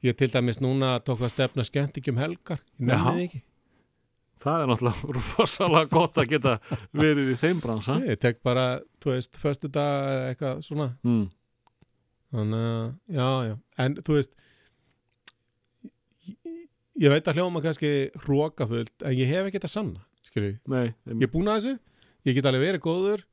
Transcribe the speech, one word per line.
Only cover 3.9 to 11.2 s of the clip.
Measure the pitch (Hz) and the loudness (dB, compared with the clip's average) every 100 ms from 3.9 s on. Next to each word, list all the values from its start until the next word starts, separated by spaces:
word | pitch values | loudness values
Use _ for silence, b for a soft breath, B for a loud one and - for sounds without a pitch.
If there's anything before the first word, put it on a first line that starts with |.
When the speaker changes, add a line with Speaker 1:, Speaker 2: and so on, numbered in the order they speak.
| _ _ _ _ _ | _ _ _ _ _
Speaker 2:
Það | 139 165 | -2 0
er | 139 | 2
náttúrulega | 120 123 - 147 127 | 2 2 -2 -4 -6
<laughs> | 113 | -4
rosalega | - 214 - 190 156 156 | 2 4 4 6 4 6
gott | 160 170 - | 4 4 2
að | 131 | 2
geta | 151 131 113 B B B | 2 2 0 B B B
verið | 147 156 147 135 | 2 4 4 2
í | 123 | 2
þeim | 156 180 | 2 0
bransa. | 123 110 101 147 | -2 -4 0 -2
Speaker 1:
Ég | 180 107 | 0 2
tek | 120 117 | 0 0
bara, | 127 123 127 127 - _ | 0 2 0 -2 -8 _
þú | 151 | -2
veist, | 127 127 - | -2 -4 -4
föstudag | 147 139 151 139 147 143 139 | -2 -2 -4 -2 0 0 -2
eða | 135 131 | -2 -4
eitthvað | 127 139 131 | -4 -4 -4
svona. | - 147 139 123 | -6 -4 -4 -2
Speaker 2:
Mm. | 123 117 | 2 2